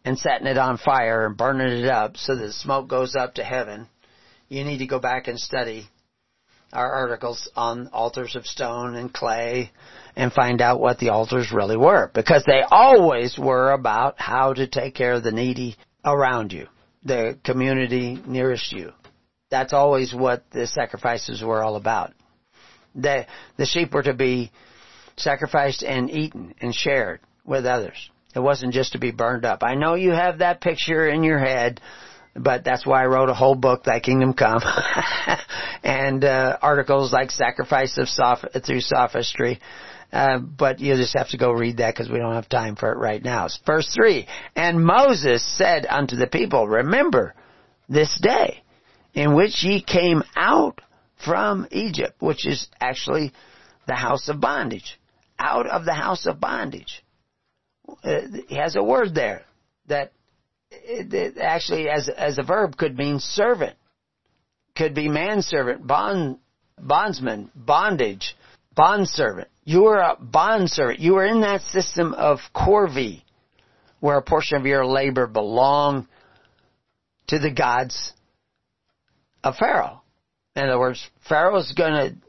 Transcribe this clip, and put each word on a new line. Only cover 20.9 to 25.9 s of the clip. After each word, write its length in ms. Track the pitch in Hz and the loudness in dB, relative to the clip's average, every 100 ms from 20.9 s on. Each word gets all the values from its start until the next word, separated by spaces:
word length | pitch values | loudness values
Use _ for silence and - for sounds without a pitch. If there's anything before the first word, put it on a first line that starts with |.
| 107 117 117 - 107 | -4 -4 -4 -6 -8
were 220 | 110 110 | -4 -2
all 120 | 110 107 | -2 -2
about. 380 | 107 107 90 _ _ _ _ _ - _ _ 127 | -2 -2 -4 _ _ _ _ _ -20 _ _ -4
The, 300 | 143 135 - - - - | -2 -2 -4 -16 -12 -6
the 80 | 143 | -2
sheep 280 | 170 160 | -2 0
were 100 | 147 | 0
to 100 | 139 | -2
be 380 | 127 131 127 117 - - - - - - - | 0 0 0 -4 -12 -20 -20 -20 -20 -20 -6
sacrificed 680 | 151 139 151 151 139 131 | -4 -2 0 0 0 -2
and 280 | - | -4